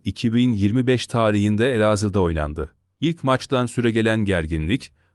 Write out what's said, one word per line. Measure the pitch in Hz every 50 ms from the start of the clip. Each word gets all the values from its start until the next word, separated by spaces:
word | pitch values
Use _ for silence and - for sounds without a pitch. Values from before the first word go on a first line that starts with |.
| _
iki | 107 95 - - 117 110
bin | 120 123 127 120
yirmi | 101 98 101 104 127 123
beş | 120 127 117 -
tarihinde | - - 120 113 110 104 104 101 104 107 104 113 139 131
Elazığ'da | 110 107 107 107 101 104 104 92 104
oynandı. | 92 85 82 80 76 73 76 76 76 - _ _ _ _ _ _
İlk | 139 165 165 170 -
maçtan | 135 131 127 - - 139 127 123
süregelen | 117 - - 117 117 110 113 110 113 110 110 107
gerginlik, | 98 95 87 80 78 82 80 78 80 107 139 - - _ _ _ _ _